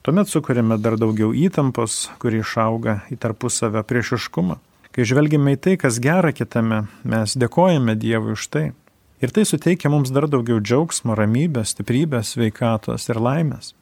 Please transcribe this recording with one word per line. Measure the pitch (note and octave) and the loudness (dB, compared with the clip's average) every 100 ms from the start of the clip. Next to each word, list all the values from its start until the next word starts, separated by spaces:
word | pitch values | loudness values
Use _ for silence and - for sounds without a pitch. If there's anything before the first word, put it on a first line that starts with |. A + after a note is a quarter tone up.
Tuomet | - E3+ G3 | 0 0 2
sukuriame | D#3+ - B2 A2+ A2 | -2 0 0 2 2
dar | A2+ A2 | 0 2
daugiau | A2+ G#2+ A2 A#2+ | 0 2 0 2
įtampos, | F#3 - C#3 B2 A2+ - - - | 0 2 0 0 -4 -4 -8 -4
kuri | B2 A2 | -2 -2
išauga | G#2+ - A2+ A2+ A#2 G#2 - | -2 0 0 0 -2 -2 -4
į | B2 | -8
tarpusavio | A#2 G#2+ B2 - A#2 G#2+ | -6 -4 -4 -2 -2 -2
priešiškumą. | A2 B2 A2 A#2+ - - B2 - _ _ _ - | 0 -2 0 -4 -4 -4 -2 -4 _ _ _ -2
Kai | |
žvelgiame | A2+ B2+ D3+ D3+ C#3 C#3 | 2 2 4 4 2 2
į | F#3 | 2
tai, | F#3+ | 2
kas | C#3 A#2 | 2 0
gera | C3 F3 E3+ | 2 2 2
kitame, | - A#2 A#2+ A2+ A2 G#2 - | 0 -4 0 0 0 -4 -8
mes | B2 A2+ G#2+ C3 | -4 -2 -2 0
dėkojame | A#2+ - F#3 D#3+ A#2+ A2 | 0 2 4 4 2 0
Dievui | A2 A2+ A2 | 0 -2 -2
už | G#2+ - | -6 -6
tai. | D3 D3+ - _ _ _ _ | -4 -6 -8 _ _ _ _
Ir | B2+ | -2
tai | G#3+ | 2
suteikia | G#3 D3+ E3+ F3 C#3+ | 2 2 0 2 2
mums | D3 C3 | 2 2
dar | C3 | 0
daugiau | D#3 C#3 A#2 A#2 | 2 0 2 0
džiaugsmo, | G#2 B2 E3 - A#2+ G#2+ | 2 2 2 -2 -2 0
ramybės, | G#2 A#2 E3+ C3 G#2+ - | 2 2 0 -2 -4 -6
stiprybės, | G#2+ B2 D#3+ B2+ A2 | -2 0 0 -2 -4
sveikatos | - A2+ - A#2+ A2 - A#2 - | -2 -2 0 0 0 -4 -8 -4
ir | A2+ | -2
laimės. | A#2 D3 D#3 A#2+ - _ | 0 0 -2 -4 -14 _